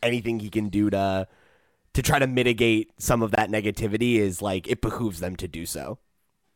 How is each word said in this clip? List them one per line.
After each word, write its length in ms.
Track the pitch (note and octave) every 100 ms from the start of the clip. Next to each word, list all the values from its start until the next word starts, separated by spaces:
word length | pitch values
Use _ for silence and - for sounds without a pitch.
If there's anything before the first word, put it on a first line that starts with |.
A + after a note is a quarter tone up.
anything 360 | A#2+ A#2+ A2+ A2+
he 100 | G#2
can 180 | A2 G#2
do 220 | G2 G#2
to, 380 | G2 G2 F#2+ F#2+ _ _ _ _ _ _
to 80 | -
try 180 | C3 D3+
to 80 | C3
mitigate 640 | B2+ B2 A#2 A#2 A2 A2 -
some 240 | - A#2+
of 100 | A2
that 180 | G#2+ G#2+
negativity 680 | G#2+ G#2 - A2+ G#2+ A#2+ A#2
is, 240 | G2+ F2+
like, 260 | G#2 F#2+ -
it 140 | -
behooves 400 | A2 - A2+ E2+
them 160 | F2+ F#2
to 100 | F2+
do 180 | D#2 E2+
so. 340 | D#2+ C#2 - _ _ _ _ _